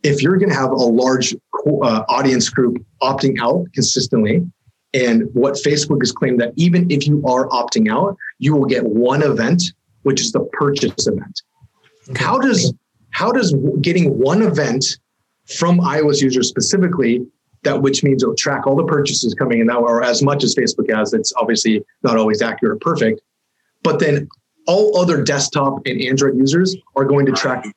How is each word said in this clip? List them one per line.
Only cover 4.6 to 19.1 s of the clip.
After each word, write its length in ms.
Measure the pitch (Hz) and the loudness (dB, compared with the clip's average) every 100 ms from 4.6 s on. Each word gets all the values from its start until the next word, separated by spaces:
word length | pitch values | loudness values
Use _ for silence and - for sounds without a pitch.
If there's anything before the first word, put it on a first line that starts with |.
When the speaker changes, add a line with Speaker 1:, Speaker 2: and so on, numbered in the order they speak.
| _ _ _ | _ _ _
Speaker 1:
and 380 | 131 123 113 - | -2 2 0 0
what 220 | 123 135 | 0 0
Facebook 460 | 139 147 147 - 147 | 0 -2 -2 0 0
has 100 | 120 | 0
claimed 300 | - 131 123 | -2 0 0
that 140 | 117 - | -2 2
even 340 | 170 175 175 | 2 4 2
if 160 | 151 147 | 0 2
you 160 | 147 | 0
are 220 | 135 127 135 | 2 0 0
opting 380 | 123 120 117 110 | -2 -2 0 0
out, 280 | 117 196 196 - - | 2 -2 -4 -12 -2
you 160 | 135 151 | 0 2
will 80 | |
get 200 | 131 123 | 2 0
one 380 | 113 107 123 143 | 0 0 2 2
event, 400 | 151 117 117 175 - _ _ _ | 2 0 0 0 -2 _ _ _
which 180 | 143 135 | -2 0
is 120 | - | -2
the 80 | - - | -4 -4
purchase 520 | - 143 139 117 - - | -2 -2 0 -2 -2 0
event. 360 | - - - _ _ - _ _ _ - | 0 -2 -16 _ _ -20 _ _ _ -12
Speaker 2:
Okay. 140 | 127 | -4
Speaker 1:
How 140 | 135 254 | -2 0
does, 340 | 269 196 - - _ _ _ | 2 2 0 -4 _ _ _
how 200 | - 202 | -4 -2
does 220 | 262 190 | 0 0
w-, 260 | 139 143 160 | 0 0 0
getting 380 | 170 180 151 117 | 0 2 2 2
one 220 | 131 185 | 2 2
event 580 | 214 151 131 123 - - _ _ _ _ | 2 0 -2 -2 -4 -8 _ _ _ _
from 360 | _ - 170 175 | _ -2 2 2
I 200 | 175 147 | 2 0
O 80 | 151 | 2
S 140 | 143 | 2
users 260 | 135 127 123 | 2 0 -2
specifically, 800 | - - 196 180 175 117 123 123 _ _ _ | -2 -2 0 0 0 0 0 -4 _ _ _
that 180 | 143 131 | -4 0
which 200 | 135 135 | 0 2
means 200 | 143 131 | 2 2
it'll 120 | 117 | 0
track 320 | - 151 135 135 | -2 -4 -2 0
all 100 | 139 | 0
the 80 | |
purchases 500 | 160 147 143 | 2 0 0